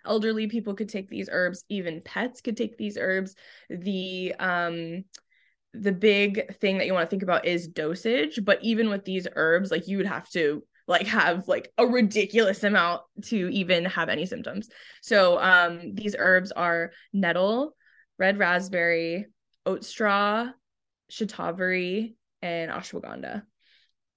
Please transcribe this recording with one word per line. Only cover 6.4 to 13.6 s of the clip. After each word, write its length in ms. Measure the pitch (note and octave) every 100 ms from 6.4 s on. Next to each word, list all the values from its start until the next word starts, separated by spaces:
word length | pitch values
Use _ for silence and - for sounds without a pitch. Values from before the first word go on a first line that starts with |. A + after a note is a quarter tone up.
| - -
thing 220 | G3+ F#3+
that 80 | F3+
you 80 |
wanna 120 | F#3 E3+
think 160 | G3
about 220 | F#3 F3
is 240 | F3 F3 E3+
dosage, 720 | E3 D#3 F3+ A3+ B3+ D4+ B3
but 160 | G3 -
even 260 | A3 A3 A3
with 160 | G3+
these 220 | G3 F#3+ F3+ -
herbs, 340 | D#3+ E3+ F#3+
like, 160 | E3+ F#3
you 120 | G3
would 80 | F#3+
have 220 | D#3 -
to, 320 | F3+ D3+ D3+ - _ -
like, 200 | - G#3
have, 380 | A3 D#3 F3 F#3
like, 240 | F3+ - -
a 100 | B3
ridiculous 800 | B3 G#3 G#3 G3 A3 G#3 G3+
amount 380 | G#3 G3+ E3+ F3 - -
to 280 | - G#3+ F3+
even 320 | G3+